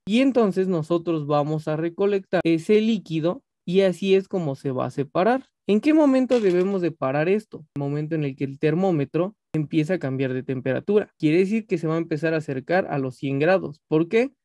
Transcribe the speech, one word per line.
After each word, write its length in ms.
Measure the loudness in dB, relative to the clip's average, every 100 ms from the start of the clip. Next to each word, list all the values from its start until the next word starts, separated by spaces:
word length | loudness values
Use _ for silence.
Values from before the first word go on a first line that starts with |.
| -2
y 140 | 2
entonces 480 | 4 4 2 0 0
nosotros 580 | -2 0 -2 0 -4 0
vamos 420 | 0 0 -2 -4
a 80 | -4
recolectar 640 | -4 -2 0 0 -2 -2
ese 360 | 0 0 2 2
líquido 600 | 4 -2 -2 -2 -2 -4 -12 _ -2
y 160 | 2
así 320 | 2 0 2
es 140 | 2 0
como 260 | -4 -4
se 160 | -4 -4
va 160 | -4 -4
a 40 |
separar. 540 | -4 -4 0 2 0 -4 _ -2
¿En 140 | 0
qué 120 | 4
momento 480 | 4 4 2 2 2
debemos 400 | 2 2 0 -2
de 100 | -4
parar 380 | -2 -2 0 0
esto? 380 | 0 -4 -16 -12
El 60 | -6
momento 340 | -4 -4 -4
en 100 | -4
el 100 | -4
que 100 | -4
el 140 | -8 -2
termómetro 800 | 0 2 0 0 -2 -2 -4 -6 _
empieza 400 | -6 -2 -2 0
a 40 | -2
cambiar 340 | -4 -4 -4
de 100 | -4
temperatura. 680 | -6 -4 -2 -2 0 0 0 _
Quiere 200 | 2 2
decir 280 | 2 -2 -2
que 100 | -4
se 100 | -2
va 100 | -2
a 20 |
empezar 340 | -4 -4 -2
a 60 | -2
acercar 480 | -4 -8 -2 -2 0
a 120 | -4
los 180 | -6 -6
cien 220 | -4 0
grados. 440 | 2 2 0 -14 _
¿Por 220 | 0 2
qué? 240 | 0 0 -6